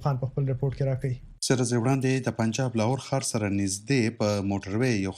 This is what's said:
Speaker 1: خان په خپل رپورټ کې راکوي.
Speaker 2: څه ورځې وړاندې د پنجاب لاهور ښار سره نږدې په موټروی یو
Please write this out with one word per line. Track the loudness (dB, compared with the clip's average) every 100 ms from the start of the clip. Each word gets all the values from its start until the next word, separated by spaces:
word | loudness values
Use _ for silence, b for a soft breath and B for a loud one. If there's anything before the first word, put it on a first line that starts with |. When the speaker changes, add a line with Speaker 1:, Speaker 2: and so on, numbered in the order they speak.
| 0
Speaker 1:
خان | 0
په | -2
خپل | -2 -2
رپورټ | 0 -2 -2
کې | -2
راکوي. | -2 -4 -6 -10 -6 0
Speaker 2:
څه | 2
ورځې | 2 2
وړاندې | 2 2 2 0 0
د | 0
پنجاب | 0 0 0 0
لاهور | 0 0 -2
ښار | -2 -2
سره | -2 0 0
نږدې | 0 -2 0 2 2 2
په | 2 2 0
موټروی | -2 -2 0 2 2
یو | 0